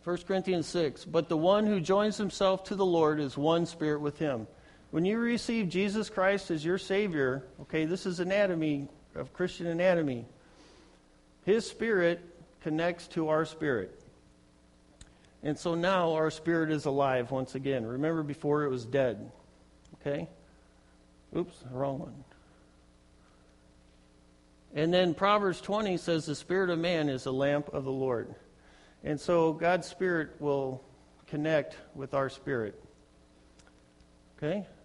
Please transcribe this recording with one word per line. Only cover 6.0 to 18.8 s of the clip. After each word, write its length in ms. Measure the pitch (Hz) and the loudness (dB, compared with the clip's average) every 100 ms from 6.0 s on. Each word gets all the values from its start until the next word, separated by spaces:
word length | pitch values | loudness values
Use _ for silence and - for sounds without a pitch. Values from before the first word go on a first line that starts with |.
| 208 | -4
Christ 420 | - 185 202 - | 0 2 2 -2
as 140 | 165 | -4
your 140 | 156 190 | 0 -2
Savior, 680 | - 196 208 156 131 131 - - | 0 0 0 2 0 0 -6 -18
okay, 220 | 139 160 | -6 -2
this 220 | 156 185 190 | -2 -2 -4
is 140 | 175 | -4
anatomy, 680 | 180 196 202 170 156 143 139 - - | 0 2 2 2 0 -2 -6 -14 -16
of 180 | 156 139 | -10 -10
Christian 340 | - 180 - 170 | -4 -4 -2 -4
anatomy. 600 | 165 180 175 151 123 113 - - - - - - - _ _ _ _ | 2 4 4 2 -4 -8 -18 -20 -20 -20 -20 -20 -20 _ _ _ _
His 240 | - 220 - | 0 0 0
Spirit 520 | - 226 202 170 170 - - - - | -6 0 2 2 0 -8 -20 -20 -10
connects 460 | 170 156 170 175 - | -4 0 0 -2 -8
to 200 | - 156 | -4 0
our 160 | 156 | 2
spirit. 560 | 160 - 151 120 92 - - - - - _ - _ _ _ - - - - _ | 0 -2 0 0 -2 -12 -20 -20 -20 -20 _ -20 _ _ _ -20 -20 -20 -20 _
And 160 | - 147 | -6 -4
so 160 | 175 | -2
now 400 | 170 175 190 170 | 0 2 2 2
our 160 | 160 156 | 2 0
spirit 400 | 151 - 170 156 | -2 0 0 2
is 160 | 151 147 | 0 0
alive 440 | 139 139 131 120 | 2 2 2 0
once 240 | 135 131 | -4 -4
again. 320 | 131 139 135 113 | -6 -2 -2 -4
Remember, 360 | 127 156 165 | -2 -2 -2
before 420 | 151 143 147 147 | -4 -4 0 0
it 40 | 147 | 0
was 160 | 127 | -2